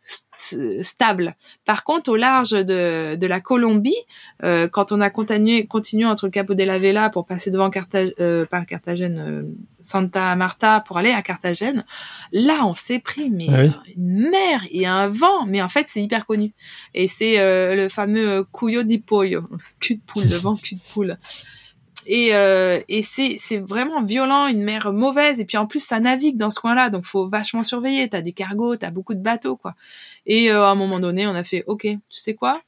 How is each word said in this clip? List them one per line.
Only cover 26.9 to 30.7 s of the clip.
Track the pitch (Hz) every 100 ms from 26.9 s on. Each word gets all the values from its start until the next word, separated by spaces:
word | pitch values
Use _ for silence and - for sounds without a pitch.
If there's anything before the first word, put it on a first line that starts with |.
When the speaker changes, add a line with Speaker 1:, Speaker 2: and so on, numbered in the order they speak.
Speaker 1:
donc | 196 180
faut | 196 190
vachement | 214 214 226
surveiller. | 226 247 254 269 254
T'as | 196
des | 165
cargos, | 170 190 202 233 233
t'as | 175
beaucoup | 175 190
de | 202
bateaux, | 196 233 262 254
quoi. | - 175 - - - - -
Et, | 220 233
euh, | 208
à | 202